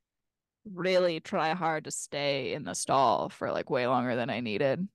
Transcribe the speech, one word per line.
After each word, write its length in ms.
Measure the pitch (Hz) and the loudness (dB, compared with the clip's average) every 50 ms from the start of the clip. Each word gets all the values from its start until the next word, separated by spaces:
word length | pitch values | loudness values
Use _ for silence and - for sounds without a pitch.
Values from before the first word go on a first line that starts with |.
| _ _ _ _ _ _ _ _ _ _ _ _ _ | _ _ _ _ _ _ _ _ _ _ _ _ _
really 540 | 220 185 175 175 185 185 180 180 175 165 160 | -14 -8 -2 0 2 4 4 4 4 2 -2
try 360 | - - 214 175 151 160 170 | -4 -4 -2 0 0 0 0
hard 280 | 180 170 160 156 156 151 | 0 0 0 0 -2 -4
to 60 | 143 | -6
stay 640 | - - - - - 143 143 143 139 139 127 85 95 | -8 -10 -10 -8 -6 -2 -2 0 0 0 -2 -4 -4
in 80 | 151 - | -4 -6
the 120 | - - | -6 -6
stall 540 | - - - 135 135 135 117 98 - 71 - | -6 -2 2 4 6 6 6 4 4 0 -2
for, 220 | - - - - | -4 -6 -4 -2
like, 180 | - 82 - - | -2 -2 -2 -2
way 180 | 143 123 123 120 | 0 0 2 2
longer 260 | 131 123 120 127 117 | 2 2 0 0 -2
than 160 | 123 117 117 | -2 -2 -2
I 80 | 107 113 | -4 -4
needed. 460 | 123 107 104 104 143 135 135 160 185 202 - | -4 -4 -2 0 0 0 0 0 -2 -6 -8